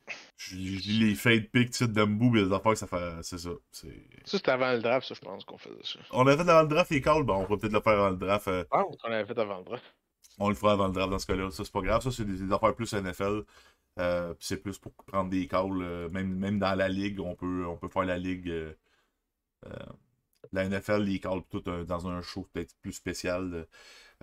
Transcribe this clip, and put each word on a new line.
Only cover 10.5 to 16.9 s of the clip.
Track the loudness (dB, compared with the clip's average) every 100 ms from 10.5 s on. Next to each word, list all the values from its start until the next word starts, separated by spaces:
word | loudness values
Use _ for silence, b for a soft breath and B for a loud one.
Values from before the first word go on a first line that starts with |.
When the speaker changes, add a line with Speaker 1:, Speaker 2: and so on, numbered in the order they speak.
| 2
Speaker 1:
fera | 4
avant | 4 4
le |
draft | 2 0
dans | -2
ce | -2
cas-là, | -2 -2
ça, | -6
c'est | -6
pas | -4
grave, | 0 0
ça, | 0
c'est | -4 -4
des, | -4
des | -2
affaires | 2 2
plus | 0 -2
N | -4 -4
F | -2
L. | -2 -2 -6 b b b b -4
Euh, | 0 0 -4
pis | -8 -8
c'est | -6
plus | -6 -10
pour | -12 -20 -6
prendre | -4 -2
des | -2 0
calls, | 0 0 -2
euh, | -4 -6 -6
même, | -4 -4 -2
même | -2 0
dans | 2
la | 2
ligue, | 0